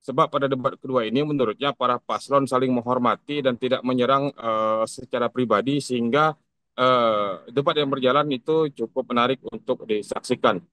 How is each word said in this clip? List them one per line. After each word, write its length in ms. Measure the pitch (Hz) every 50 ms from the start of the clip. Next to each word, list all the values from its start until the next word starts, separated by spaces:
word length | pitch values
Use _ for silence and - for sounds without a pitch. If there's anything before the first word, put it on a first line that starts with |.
| _
Sebab 240 | - 127 143 156 -
pada 160 | - 196 -
debat 320 | 131 135 127 123 131 -
kedua 240 | _ - 131 131 123
ini, 240 | 113 110 113 135 151
menurutnya, 480 | 151 151 139 123 110 104 _ 135 143 127
para 240 | _ 127 123 123
paslon 480 | 120 _ - 110 104 - - 139 139 139
saling 240 | 127 135 127 131 127
menghormati 720 | 123 123 113 123 123 127 123 117 104 - _ - 147 147
dan 160 | 131 135 120
tidak 240 | 117 131 127 127 101
menyerang, 480 | 117 127 127 123 120 120 135 139 139 143 -
eh, 480 | - 117 113 110 110 110 110 110 110 110
secara 480 | 110 - - 127 _ - 120 120 117 _
pribadi, 480 | 127 127 110 110 101 110 135 143 143
sehingga, 560 | 135 - 127 120 117 117 117 147 156 156 156 _ _ _ _ _ _ _ _
eh, 540 | - 127 127 127 123 117 113 107 104 104 101 92 82 - 113
debat 240 | 120 139 143 170 160
yang 160 | 151 147 139
berjalan 400 | 139 135 127 127 131 147 147 151
itu 400 | 135 120 _ - 160 160 160 147
cukup 320 | - - 117 113 _ 131 123 -
menarik 320 | 123 120 120 123 135 - - -
untuk 320 | - 110 _ - 123 - - -
disaksikan. 720 | 107 104 101 - - - - - 123 - - 117 104 87 - _